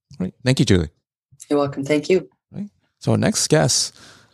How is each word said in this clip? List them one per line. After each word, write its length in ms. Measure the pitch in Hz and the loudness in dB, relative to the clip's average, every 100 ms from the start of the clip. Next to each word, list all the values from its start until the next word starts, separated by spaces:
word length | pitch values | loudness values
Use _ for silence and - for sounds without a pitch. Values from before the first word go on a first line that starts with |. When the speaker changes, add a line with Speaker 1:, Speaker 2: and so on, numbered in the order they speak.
| _ - | _ -10
Speaker 1:
Great. 160 | 92 - | -10 -6
Thank 140 | 123 131 | -2 0
you, 60 | |
Julie. 260 | 131 95 78 _ _ _ _ - - | 2 2 0 _ _ _ _ -18 -4
Speaker 2:
You're 120 | 147 | -2
welcome. 240 | 143 139 | -2 -4
Thank 260 | 135 151 147 | -2 0 2
you. 180 | 185 151 _ _ | -2 -2 _ _
Speaker 1:
Right. 200 | 98 208 _ _ _ | -14 -14 _ _ _
So 140 | - | -2
our 60 | 110 | 0
next 280 | 104 220 - | 0 -2 2
guest, 500 | 151 151 - - - - - _ | 2 2 0 -4 -8 -20 -20 _